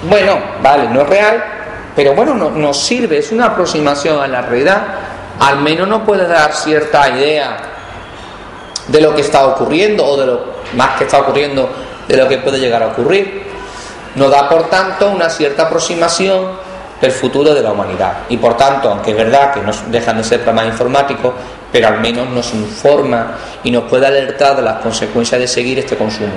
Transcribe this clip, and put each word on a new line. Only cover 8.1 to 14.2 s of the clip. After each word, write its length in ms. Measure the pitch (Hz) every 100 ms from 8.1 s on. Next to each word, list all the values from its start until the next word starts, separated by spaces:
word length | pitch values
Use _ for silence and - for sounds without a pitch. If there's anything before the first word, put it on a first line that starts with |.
| - - - - - - - -
de 140 | 147
lo 140 | 156
que 60 | 147
está 260 | 139 143 135
ocurriendo, 580 | 131 117 156 208 208 139
o 100 | 139
de 100 | 131
lo 140 | 120 - - -
más 220 | 123 135 -
que 80 |
está 160 | 135 139
ocurriendo, 480 | 135 131 143 139 127 - - - -
de 80 | 135
lo 100 | 131
que 120 | 131
puede 200 | 131 135
llegar 240 | 131 117
a 60 | 113
ocurrir. 580 | - 123 196 190 - - - - - - - -
Nos 160 | -